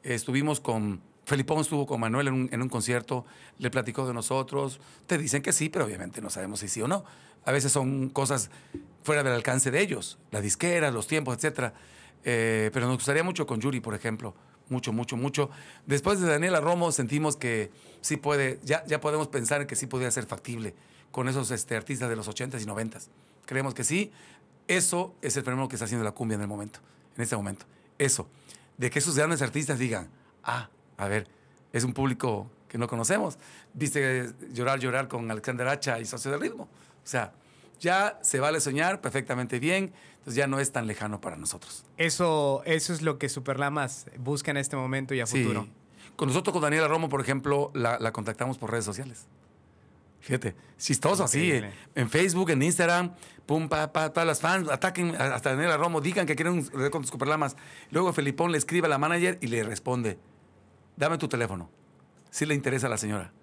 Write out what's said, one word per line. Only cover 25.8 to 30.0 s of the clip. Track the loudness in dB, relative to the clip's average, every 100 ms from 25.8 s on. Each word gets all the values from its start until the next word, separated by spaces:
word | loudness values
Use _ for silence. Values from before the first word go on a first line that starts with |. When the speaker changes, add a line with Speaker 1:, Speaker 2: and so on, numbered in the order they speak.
| -2
Speaker 1:
haciendo | 0
la | -2
cumbia | -2 -2 -2
en |
el | -2
momento, | -6 -10 -14 -20 -20 _ -6
en |
este | -2 -2
momento. | -4 -8 -14 -20 -20 _
Eso, | 2 2 -2 -14 -20 -20 -20 -4
de | -2
que | 0
esos | 2 2
grandes | 4 2
artistas | 0 0 -2 0
digan, | 0 -2